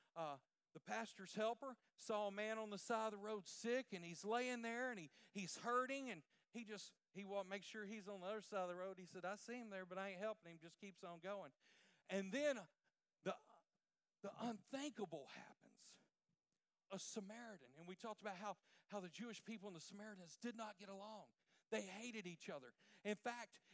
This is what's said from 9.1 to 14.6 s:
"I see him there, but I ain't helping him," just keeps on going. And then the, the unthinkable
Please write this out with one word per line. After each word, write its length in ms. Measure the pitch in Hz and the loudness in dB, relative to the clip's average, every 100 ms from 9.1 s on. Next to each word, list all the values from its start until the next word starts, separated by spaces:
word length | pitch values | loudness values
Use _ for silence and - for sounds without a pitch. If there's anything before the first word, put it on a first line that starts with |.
| 185 | -4
"I 140 | 175 208 | -2 -2
see 180 | - 247 | -4 -6
him 140 | 226 | -4
there, 140 | 190 180 | -4 -2
but 100 | 185 | -2
I 120 | 196 | -2
ain't 100 | 180 | 0
helping 320 | 214 208 170 | 0 -2 -8
him," 60 | 165 | -12
just 160 | 165 - | -12 -10
keeps 200 | 196 175 | -12 -8
on 180 | 175 170 | -8 -4
going. 280 | 185 202 147 _ - - - - - | -2 -4 -6 _ -20 -20 -20 -20 0
And 200 | 196 190 | 2 4
then 300 | 254 294 240 165 _ _ _ _ _ | 4 4 4 -2 _ _ _ _ _
the, 100 | 190 - - 165 _ _ _ _ _ _ | -2 -2 -6 -20 _ _ _ _ _ _
the 80 | 196 190 | -6 0
unthinkable 840 | 240 208 | 0 0